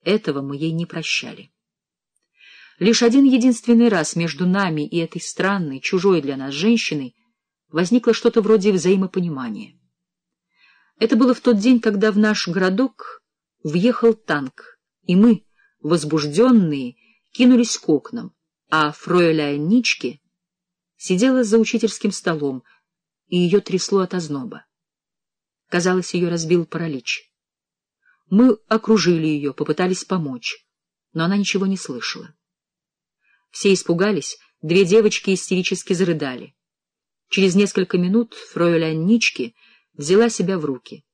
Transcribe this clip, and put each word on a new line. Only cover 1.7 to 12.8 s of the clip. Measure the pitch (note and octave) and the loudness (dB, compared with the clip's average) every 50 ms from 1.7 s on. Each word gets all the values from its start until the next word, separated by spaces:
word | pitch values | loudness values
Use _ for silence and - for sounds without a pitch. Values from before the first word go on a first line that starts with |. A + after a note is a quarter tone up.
| _ _ _ _ _ _ _ _ _ _ _ _ _ _ _ - - - - _ _ _ | _ _ _ _ _ _ _ _ _ _ _ _ _ _ _ -20 -20 -20 -20 _ _ _
Лишь | F3 G#3 A#3 - | 0 2 2 4
один | A#3+ A#3 A3+ C#4 C#4 | 2 4 4 6 6
единственный | C4+ B3+ B3+ A3+ C4 A#3+ - - - A#3+ A3+ A#3+ A#3+ | 6 4 4 4 2 2 2 2 2 4 6 6 4
раз | G#3 F3 D3+ - - | 4 2 -2 -2 -2
между | E3+ E3+ E3 C#3+ C#3+ F#3 | -4 -4 -4 -4 -2 0
нами | F3+ F3+ G3+ G3 F3+ D#3+ D3+ D3+ | 0 0 0 0 -2 -2 -4 -6
и | - - E3+ | -4 -4 -4
этой | E3 D#3+ - E3+ | -4 -4 -8 -12
странной, | - - - - F#3 F#3+ G3+ G3 F3 D3 C3+ C3+ | -12 -12 -6 -2 -2 -2 0 -2 -4 -6 -8 -8
чужой | - - - F#3 E3+ G3+ F#3 E3 | -6 -4 -4 0 2 2 2 2
для | C#3 C#3 C#3 C3+ | 0 -4 -8 -8
нас | C3+ C3+ C3+ | -8 -10 -8
женщиной | C#3+ E3+ A3 A#3 A3+ - - D#3 D3 C3+ B2 _ _ _ _ _ _ _ _ _ _ _ _ | -2 0 2 2 2 0 -4 -6 -6 -8 -10 _ _ _ _ _ _ _ _ _ _ _ _
возникло | C#3 D#3 F#3 E3+ A#3 B3 A#3 A#3+ A3 | -4 -4 -2 0 0 0 2 2 0
что-то | - - A#3 A3+ A#3 | 2 0 0 0 0
вроде | G3+ G#3+ A3 G#3+ F#3 G#3+ | 2 4 2 4 4 2
взаимопонимания. | G3 F#3 D#3+ F3+ G3 F#3+ F#3+ F#3 - F#3+ F3 F3 D3+ C3+ B2+ A#2 G#2+ G2 G#2 G2 _ _ _ _ _ _ _ _ _ _ _ _ _ _ _ _ _ _ _ _ _ _ _ _ _ _ | 0 2 2 2 2 2 0 -2 -4 -4 -4 -4 -6 -8 -8 -10 -10 -12 -14 -18 _ _ _ _ _ _ _ _ _ _ _ _ _ _ _ _ _ _ _ _ _ _ _ _ _ _
Это | A3 A3+ C4+ | 0 0 2
было | A3 C4+ B3 B3+ | 4 4 2 2
в | - | 2
тот | _ B3 A#3+ G3+ | _ 2 2 2
день, | G3 B3 B3+ A#3 | 4 4 4 4
когда | - A3 G#3 G3+ G3 A3 | 4 0 0 2 0 2
в | G3 G#3 | 2 2
наш | G#3+ G#3+ G#3+ G3+ - F#3 | 2 2 0 -2 -4 -4
городок | E3 F#3+ F#3+ F#3 F#3+ G3 | -2 0 0 0 0 0